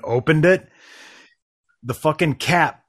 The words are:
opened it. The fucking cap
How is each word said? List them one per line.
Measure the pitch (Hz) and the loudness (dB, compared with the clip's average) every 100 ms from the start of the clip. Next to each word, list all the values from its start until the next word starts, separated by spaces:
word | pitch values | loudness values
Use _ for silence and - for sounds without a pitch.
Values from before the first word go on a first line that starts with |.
opened | - 120 143 156 170 | -4 -4 0 2 4
it. | 185 - _ - - - - _ _ _ _ _ _ | 2 -2 _ -20 -20 -20 -20 _ _ _ _ _ _
The | 120 | -10
fucking | 123 156 151 165 127 | -4 -2 -2 -2 -2
cap | - 175 151 - | -2 0 0 -4